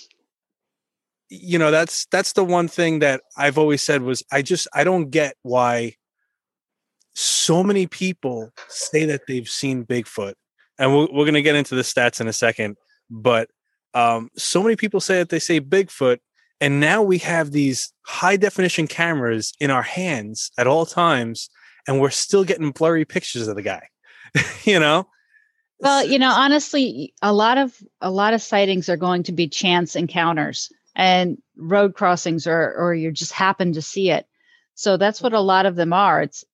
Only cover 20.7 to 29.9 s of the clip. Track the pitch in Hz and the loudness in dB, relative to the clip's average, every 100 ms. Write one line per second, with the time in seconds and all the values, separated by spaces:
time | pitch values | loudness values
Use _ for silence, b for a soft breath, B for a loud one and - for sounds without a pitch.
20.7 | 156 165 - 170 135 117 113 - b b | 2 0 0 2 2 -2 -8 -14 b b
21.7 | b - 135 135 - - 196 185 175 151 | b -4 0 0 0 0 2 2 -2 -4
22.7 | 131 160 165 156 185 - 123 110 101 101 | 0 0 0 -2 -6 -6 -6 -6 -4 -6
23.7 | 92 - _ B B B - - - - | -8 -12 _ B B B -4 -4 -2 2
24.7 | 185 151 160 190 _ _ _ _ _ _ | 4 4 2 0 _ _ _ _ _ _
25.7 | _ 277 277 - 269 262 220 277 294 - | _ 2 2 2 2 4 4 4 2 0
26.7 | 294 254 120 147 _ 202 208 220 254 262 | -2 -2 -4 -12 _ 0 2 4 2 0
27.7 | - 202 _ 185 190 208 226 - 208 196 | -4 -20 _ -4 0 0 0 0 0 2
28.7 | 185 170 170 180 175 170 170 165 - 185 | 0 -2 -2 0 -2 -2 -2 -2 -2 0
29.7 | 175 165 | 2 0